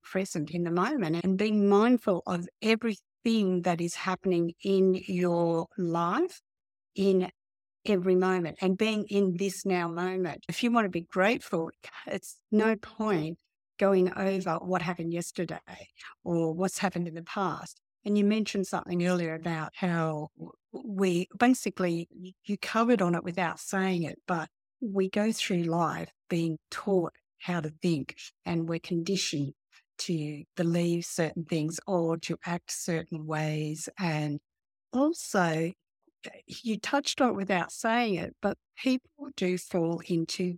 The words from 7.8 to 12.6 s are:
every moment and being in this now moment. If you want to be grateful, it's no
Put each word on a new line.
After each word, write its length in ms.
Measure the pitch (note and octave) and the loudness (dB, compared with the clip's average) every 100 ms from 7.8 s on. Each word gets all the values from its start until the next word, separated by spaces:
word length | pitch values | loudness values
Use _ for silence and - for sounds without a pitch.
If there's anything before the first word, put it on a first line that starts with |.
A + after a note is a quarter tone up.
every 300 | - G3 F3+ | 0 2 4
moment 420 | F#3 F#3 F#3 E3 - | 4 4 2 -2 -2
and 160 | F#3+ F#3 | 0 2
being 280 | A3 G#3+ G3+ | 2 0 0
in 280 | G3+ G3 F3 | 2 2 2
this 280 | G3 F#3+ G3 | -2 -2 -2
now 220 | F3+ E3+ | 0 0
moment. 580 | E3 F#3 F#3 F3+ C#3+ - | -2 -2 -2 -4 -4 -8
If 140 | E3+ | -2
you 100 | A#3+ | 2
want 140 | A#3 G3+ | 2 2
to 40 | |
be 120 | F3 | -2
grateful, 720 | E3 F#3 G3 C4 - F3 D#3+ - - - - | -4 2 2 2 -2 -4 -4 -8 -18 -16 -8
it's 320 | F#3+ - - - | -8 -10 -20 0
no 240 | G#3 | 2